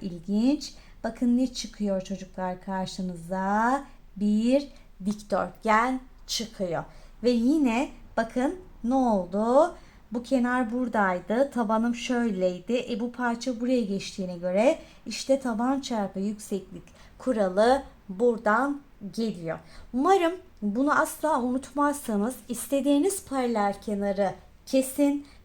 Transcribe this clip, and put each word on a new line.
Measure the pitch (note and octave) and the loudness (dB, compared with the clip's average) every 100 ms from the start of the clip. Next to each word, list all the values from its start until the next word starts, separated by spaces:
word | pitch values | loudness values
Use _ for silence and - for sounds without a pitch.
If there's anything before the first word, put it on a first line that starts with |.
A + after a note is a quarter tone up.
ilginç. | F#3+ E3+ E3 G#3 B3 D4 - - - - | -10 -10 -2 2 4 2 -4 -16 -20 -10
Bakın | A#3 - A#3+ A#3+ | -8 -2 2 4
ne | B3+ | 2
çıkıyor | - G#3 - G#3 F#3+ | -2 -10 -4 -2 -2
çocuklar | F#3 F#3+ F#3 - F#3 F#3 | -4 -8 -8 -6 -6 -6
karşınıza? | - F#3+ F#3 - F#3 E3+ E3 F#3+ F#3+ G#3 A#3 C#4 C#4+ - - F#3+ | -6 -4 -4 -6 -8 -8 -6 -4 0 2 2 0 -4 -18 -18 -2
Bir | G#3 G#3 A#3 C#4 C#4+ - - - F#3+ | 2 2 4 2 2 -12 -20 -8 -6
dikdörtgen | G#3 - F#3+ F#3 - A3 G#3+ B3 C4 - - - | -6 -2 -2 -2 -4 2 4 2 -2 -8 -20 -8
çıkıyor. | - G#3+ - F#3 D#3 D3+ - - - | -6 -6 -6 -4 -4 -6 -14 -20 -2
Ve | A#3 | 2
yine | A#3+ A#3+ D#4+ C4 A3+ D#4 - - - | 4 4 4 4 2 -2 -6 -6 -4
bakın | A3+ B3+ C#4 F#4 - - | -2 0 -2 -2 -12 -8
ne | A#3 | 0
oldu? | C4+ B3 G3+ F3 G3+ A3+ C4+ E4+ - - - - | 2 4 2 0 -2 4 4 4 0 -20 -20 -8
Bu | A#3+ | -8
kenar | A#3+ C4 A#3+ B3 A3 | 0 0 2 0 0
buradaydı. | B3 B3 A3 G3 F3+ - A3+ C#4 | -2 0 2 2 0 0 0 0
Tabanım | A#3+ G#3+ A3+ A#3 | 0 0 2 0
şöyleydi. | A#3+ - A#3+ A#3 F#3 F#3 F3+ - A#3+ B3 | -2 -2 0 0 2 0 0 -2 -2 -2
E, | G#3+ | -4
bu | A#3+ | -4
parça | B3 B3 A#3 C4 A3 | -2 -2 -2 -4 -4
buraya | B3 B3+ | 0 2
geçtiğine | G3 G3 - - F3+ F3 | 2 -4 -6 -8 -8 -4
göre | F3+ F#3+ B3+ E4 - - - | 0 4 4 2 -6 -16 -12
işte | - - C4+ | -8 0 0
taban | B3+ G#3+ B3 C4+ | 0 -2 0 -2
çarpı | - A3+ F#3+ F#3+ | -2 -4 -4 -4
yükseklik | G3+ G#3 - G3 F#3 F3 - - - - | -6 -6 -6 -8 -8 -16 -18 -20 -20 -8
kuralı | B3+ A3 F#3+ F#3 A#3 C4+ - - - | -2 0 2 4 6 4 0 -16 -14
buradan | F#3 A#3+ G#3+ G#3 A3 C#4+ C#4+ - - G3+ - | 0 2 2 2 2 2 -4 -10 -16 -10 -4
geliyor. | A3+ F3 E3 D#3+ - - - | -4 -4 -8 -8 -12 -20 -8
Umarım | A#3+ E4 G4 E4 F#4 - - | 0 4 4 4 -2 -10 -6
bunu | G#3 G#3+ D4 C4+ | -4 0 2 2
asla | D#4 - D4+ C#4+ | 0 -2 0 0
unutmazsanız | B3 C4 - D4 C#4+ C#4+ - G3+ A3 B3+ - | 0 -4 -4 0 0 0 -2 0 0 -4 -10
istediğiniz | A#3+ - C#4 C#4 C#4+ F#4+ G4 | -10 -2 0 4 4 2 -2
paralel | - C4+ A#3+ A3 G3+ G3 | -4 -2 0 0 0 -2
kenarı | - G3+ G3+ G3 F#3+ F#3 - - - | -4 -2 0 0 0 -2 -14 -20 0
kesin | C4 C4 - C#4+ C#4+ - - | 2 2 2 2 2 -6 -18